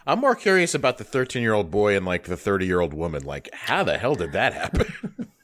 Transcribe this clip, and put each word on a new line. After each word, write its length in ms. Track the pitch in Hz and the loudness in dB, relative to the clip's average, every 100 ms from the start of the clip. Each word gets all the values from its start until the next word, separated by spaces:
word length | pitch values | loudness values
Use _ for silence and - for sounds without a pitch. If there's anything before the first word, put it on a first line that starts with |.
| - | -2
I'm 120 | 180 | 2
more 140 | 269 | 2
curious 400 | 240 208 190 170 | 2 4 4 4
about 240 | 147 131 - | 2 0 -2
the 60 | |
thirteen-year-old 680 | 107 135 127 127 113 107 85 | -2 -2 0 0 2 2 2
boy 260 | 98 104 98 | 2 4 4
and, 80 | 92 | 2
like, 180 | 90 | -2
the 120 | - 90 | -4 -4
thirty-year-old 560 | 104 98 92 90 85 | 0 0 2 2 0
woman. 280 | 76 85 73 | -2 -4 -4
Like, 240 | 67 71 - | -6 -10 -10
how 320 | - - 160 | -10 -2 0
the 120 | 185 76 | 0 0
hell 160 | 117 | -2
did 180 | 143 82 | -2 -2
that 200 | 87 123 | -2 -2
happen? 380 | - 87 - - - | -2 -4 -2 -2 -6
<laughs> 300 | 220 - - _ | -12 -12 -16 _